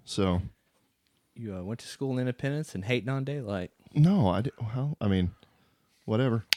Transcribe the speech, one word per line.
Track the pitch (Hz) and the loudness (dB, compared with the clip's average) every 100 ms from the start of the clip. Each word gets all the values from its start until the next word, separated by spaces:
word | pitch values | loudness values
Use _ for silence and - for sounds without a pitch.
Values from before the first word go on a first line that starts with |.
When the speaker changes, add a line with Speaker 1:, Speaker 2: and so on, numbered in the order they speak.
Speaker 1:
So | - - 95 90 - _ _ _ _ _ _ _ _ | -8 0 2 2 -2 _ _ _ _ _ _ _ _
Speaker 2:
You, | - 110 92 | -12 -10 -8
uh, | |
went | 92 117 | -8 -10
to | - | -12
school | - 135 | -8 -4
in | 127 | -2
Independence | 127 123 139 147 160 | -2 -2 -4 -4 -6
and | 95 | -8
hating | 101 123 113 | -2 -2 0
on | 135 | -4
daylight. | 135 147 104 98 90 _ - | -4 -6 -4 -6 -6 _ -4
Speaker 1:
No, | 151 165 202 95 | 4 6 6 4
I | 92 | 2
di-, | 120 - | -2 -4
well, | 110 127 147 - | -6 -4 -4 0
I | 104 | 2
mean, | 95 90 - _ _ _ _ _ _ | 4 2 -4 _ _ _ _ _ _
whatever. | - 110 131 113 - | -2 0 2 0 0